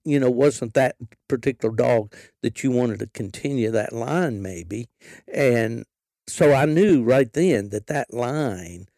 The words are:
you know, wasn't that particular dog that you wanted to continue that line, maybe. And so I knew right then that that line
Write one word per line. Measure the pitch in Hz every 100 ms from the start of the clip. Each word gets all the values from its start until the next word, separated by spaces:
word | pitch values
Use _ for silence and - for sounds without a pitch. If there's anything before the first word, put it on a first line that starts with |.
you | 160 143
know, | 127
wasn't | 123 143 123 117
that | 139 131 - 110 _ -
particular | 131 135 120 113
dog | 113 123 120 104 - - _
that | 117 -
you | 135
wanted | 123 123 98
to | 107
continue | - 101 - 143 135 110
that | 110 104
line, | 113 120 165 165 104
maybe. | 95 87 85 107 120 _ - - -
And | - 135 120 113 117 - _ _ _ -
so | - 147
I | 139
knew | 151 156 208 147
right | 113 131 127
then | - 180 120 101
that | 107 -
that | 147 -
line | 113 120 151 139 92 85 87 92